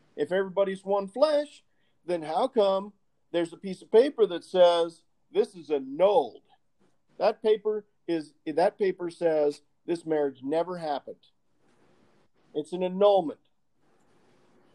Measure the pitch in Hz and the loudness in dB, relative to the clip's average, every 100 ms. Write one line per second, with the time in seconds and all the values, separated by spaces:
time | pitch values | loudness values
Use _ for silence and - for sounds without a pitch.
0 | _ - 151 185 196 180 196 190 190 202 | _ -10 -4 -2 -2 -2 -2 -4 -4 -4
1 | 196 240 302 294 294 - _ _ _ _ | -4 -2 2 2 0 -12 _ _ _ _
2 | 160 175 156 165 262 240 196 190 208 - | -6 -6 -4 -2 0 2 2 2 -4 -16
3 | _ _ _ 170 165 170 196 180 - 220 | _ _ _ -4 -4 -8 -12 -12 2 4
4 | 285 285 196 170 - 185 175 175 170 - | 4 2 -2 -2 -4 4 6 6 0 -6
5 | _ _ _ 170 233 180 147 143 131 143 | _ _ _ -2 -2 -6 -6 -4 -4 0
6 | 190 190 120 - _ _ _ _ _ _ | 2 2 0 -8 _ _ _ _ _ _
7 | _ - 202 220 220 214 214 214 208 _ | _ -2 -2 0 0 0 0 -6 -8 _
8 | - 170 147 _ - 151 - - 196 185 | -6 -6 -6 _ -6 0 0 0 -4 -2
9 | 175 - 170 156 147 147 _ _ - 165 | -10 -4 0 2 0 -2 _ _ -8 -8
10 | 160 156 143 123 131 160 175 180 160 139 | -2 -2 -2 -4 -6 -4 -4 -8 -8 -8
11 | - - _ _ _ _ _ _ _ _ | -10 -20 _ _ _ _ _ _ _ _
12 | _ _ _ _ _ 151 147 180 185 185 | _ _ _ _ _ -12 -10 -6 -6 2
13 | 202 196 156 - _ _ _ _ _ _ | 4 4 0 -10 _ _ _ _ _ _
14 | _ _ _ _ _ _ _ | _ _ _ _ _ _ _